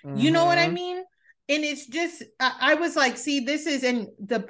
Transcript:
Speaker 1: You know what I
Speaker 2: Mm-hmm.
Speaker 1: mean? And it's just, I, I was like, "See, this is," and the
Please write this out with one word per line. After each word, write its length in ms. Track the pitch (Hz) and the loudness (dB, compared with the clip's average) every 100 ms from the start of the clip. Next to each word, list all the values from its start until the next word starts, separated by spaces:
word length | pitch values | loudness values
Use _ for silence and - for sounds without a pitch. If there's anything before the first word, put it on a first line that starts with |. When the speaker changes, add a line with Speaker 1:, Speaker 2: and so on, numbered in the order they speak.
| 143 | -8
Speaker 1:
You 160 | 139 294 | 0 4
know 160 | 330 349 | 4 4
what 100 | 349 | 4
I 80 | 349 | 2
Speaker 2:
Mm-hmm. 80 | |
Speaker 1:
mean? 280 | 349 359 359 370 _ _ _ - | 0 -4 -8 -10 _ _ _ -4
And 140 | 302 | -2
it's 240 | 302 294 - | -2 -6 -6
just, 380 | 294 339 - - - | -4 -4 -6 -14 -2
I, 160 | 254 - | -2 2
I 140 | 262 | 2
was 220 | 311 339 320 | 2 2 2
like, 200 | 254 247 | 2 0
"See, 220 | 302 285 | -2 -2
this 280 | 240 294 311 | 0 -2 -2
is," 160 | 277 | 0
and 240 | 247 247 196 - | 0 -2 -4 -10
the 260 | 202 226 | -4 -4